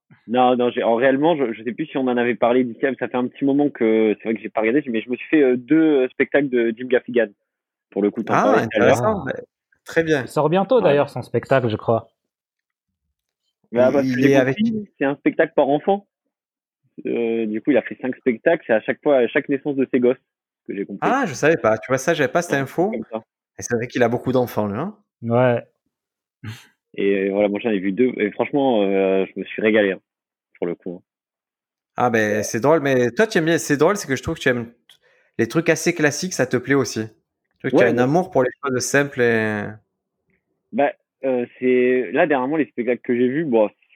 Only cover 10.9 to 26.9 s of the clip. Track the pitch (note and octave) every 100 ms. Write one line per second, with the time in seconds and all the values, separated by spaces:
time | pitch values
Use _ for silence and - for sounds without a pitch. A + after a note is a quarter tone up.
10.9 | C#3+ C#3 B2+ A#2 A#2+ - C3+ A#2+ G#2 -
11.9 | A2+ - _ _ _ _ _ _ _ _
12.9 | _ _ _ _ _ _ _ _ A#2 B2+
13.9 | C#3 C3 B2+ C3+ C3+ B2+ C#3 A#3 A3 G#3
14.9 | _ C#3 C#3+ D3+ - C#3+ - C3+ D3 G3+
15.9 | G3+ - _ _ _ _ _ _ _ _
16.9 | - - B2 A#2 A2+ A2 G#2+ D3+ A#2+ -
17.9 | G#2+ B2+ - - A2+ E3 E3+ - A2 -
18.9 | B2 D3 C#3 A#2 D3+ C#3 C#3 D3+ C#3 B2+
19.9 | C#3 B2 C3 _ _ _ _ - G2 G2
20.9 | G2+ F3 C4 A3+ B2 D3+ E3 A2 A2 -
21.9 | C3 - D#3+ B2+ F3 E3+ C#3 C3 - B2
22.9 | A2+ A2 A2+ - _ _ - - A#2 B2+
23.9 | - A#2 A#2+ - B2+ A#2+ - G#2 G#2 F3+
24.9 | - _ _ A#2 A#2 B2+ A#2 - _ _
25.9 | _ _ _ _ _ A2 A2 - _ _